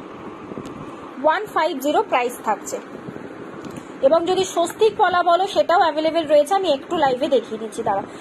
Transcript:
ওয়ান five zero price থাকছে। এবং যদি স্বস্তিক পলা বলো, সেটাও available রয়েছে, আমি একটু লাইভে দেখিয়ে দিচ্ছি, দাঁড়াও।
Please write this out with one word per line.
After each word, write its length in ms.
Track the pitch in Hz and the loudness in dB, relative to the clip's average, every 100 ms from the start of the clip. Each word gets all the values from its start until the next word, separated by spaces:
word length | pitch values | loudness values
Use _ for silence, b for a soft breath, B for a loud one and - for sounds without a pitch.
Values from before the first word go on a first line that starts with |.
| - - - - - - - - - - - - | -16 -16 -16 -14 -14 -12 -12 -12 -14 -14 -14 0
ওয়ান 240 | 302 349 427 | 2 2 0
five 320 | 370 320 277 | 0 0 0
zero 240 | 277 330 | 0 2
price 360 | 415 269 247 - | 2 0 0 -4
থাকছে। 340 | 226 202 - - - - - - - - - - - B B B | -4 -4 -6 -10 -10 -14 -14 -14 -14 -14 -14 -14 -14 B B B
এবং 240 | 269 330 339 | 4 4 2
যদি 180 | 370 | 0
স্বস্তিক 480 | 381 349 339 - 427 - | 0 0 -2 4 2 4
পলা 260 | 381 359 | 2 4
বলো, 240 | 349 339 381 | 4 4 2
সেটাও 340 | - 302 359 | 2 4 4
available 460 | 339 302 320 320 294 | 4 2 0 0 4
রয়েছে, 280 | 294 285 | 4 6
আমি 180 | 392 359 | 2 2
একটু 240 | 269 - 339 | 0 -2 0
লাইভে 320 | 269 247 - | 2 2 2
দেখিয়ে 300 | 254 220 214 | 2 0 -8
দিচ্ছি, 240 | 220 233 | -8 -4
দাঁড়াও। 220 | 226 196 208 B | -2 -2 -4 B